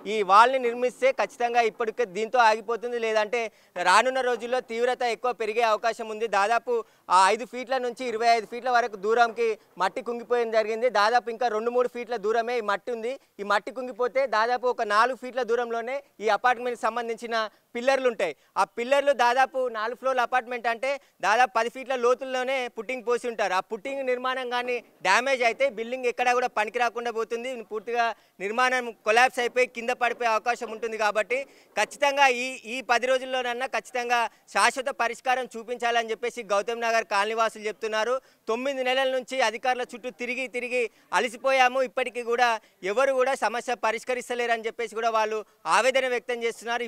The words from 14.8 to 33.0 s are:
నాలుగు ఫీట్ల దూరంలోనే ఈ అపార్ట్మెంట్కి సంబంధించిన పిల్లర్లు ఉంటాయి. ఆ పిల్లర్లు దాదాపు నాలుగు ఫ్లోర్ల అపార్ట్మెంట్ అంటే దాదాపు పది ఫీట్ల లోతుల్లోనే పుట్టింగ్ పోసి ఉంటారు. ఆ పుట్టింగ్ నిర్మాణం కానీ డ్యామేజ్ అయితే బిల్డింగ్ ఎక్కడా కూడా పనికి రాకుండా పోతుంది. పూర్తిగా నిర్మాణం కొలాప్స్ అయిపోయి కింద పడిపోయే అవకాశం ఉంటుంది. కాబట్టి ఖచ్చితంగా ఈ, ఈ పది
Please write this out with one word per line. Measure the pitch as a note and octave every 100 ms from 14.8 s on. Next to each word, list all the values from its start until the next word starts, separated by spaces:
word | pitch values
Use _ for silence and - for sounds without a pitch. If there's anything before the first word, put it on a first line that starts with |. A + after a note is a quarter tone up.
| A3
నాలుగు | G#3 B3 B3+
ఫీట్ల | B3+ B3 A3
దూరంలోనే | A#3+ A#3+ A#3 A#3 C#4 - -
ఈ | G#3+ G3+
అపార్ట్మెంట్కి | B3 A#3+ B3 A#3 A3+
సంబంధించిన | A3+ A#3 A3+ A#3 A3+ G#3+ - _
పిల్లర్లు | A#3+ B3 C4+ C4
ఉంటాయి. | A3 F3+ - _ -
ఆ | G3 -
పిల్లర్లు | A#3+ C#4 C#4 B3+
దాదాపు | A#3+ B3 B3+ C4 B3+ A3+
నాలుగు | A3 A#3+
ఫ్లోర్ల | C4 B3+ A#3
అపార్ట్మెంట్ | B3 A#3 B3 A#3
అంటే | A3+ C4 C#4 - _ F3+
దాదాపు | A3+ B3 A3+
పది | A#3
ఫీట్ల | C4 B3+ C4
లోతుల్లోనే | A#3+ B3+ C4 B3+ B3+ C4+ B3 -
పుట్టింగ్ | G3+ B3+ G#3+
పోసి | A#3+ B3
ఉంటారు. | A3+ G3+ F#3
ఆ |
పుట్టింగ్ | - A3 C4+ C#4 B3+
నిర్మాణం | B3 B3+ B3+ B3+
కానీ | B3 B3 A#3+ - _ F#3
డ్యామేజ్ | G#3 B3+ C4 A#3+
అయితే | A3+ C4+ G#3
బిల్డింగ్ | A3+ C4 B3
ఎక్కడా | A#3 B3 B3
కూడా | B3 G#3+
పనికి | G#3+ A#3+
రాకుండా | A#3+ A#3 A#3+ A3
పోతుంది. | A3 A#3 B3 B3 G#3+
పూర్తిగా | G#3+ G3+ A#3 A#3 G3+ _ -
నిర్మాణం | G3 A#3 B3+ B3+ A#3+ A3 G#3+
కొలాప్స్ | A3 B3+ -
అయిపోయి | A#3+ B3 B3+ A#3
కింద | A#3 A#3+
పడిపోయే | A#3+ A#3 A#3+
అవకాశం | A3 A#3+ A#3 A3+ A3
ఉంటుంది. | A#3 A3
కాబట్టి | G#3+ G#3 G3+ B3+ C#4 - _ -
ఖచ్చితంగా | G#3 - C#4+ C#4 C#4 A#3+
ఈ, | B3+ C4 A3
ఈ | B3+ B3
పది | A#3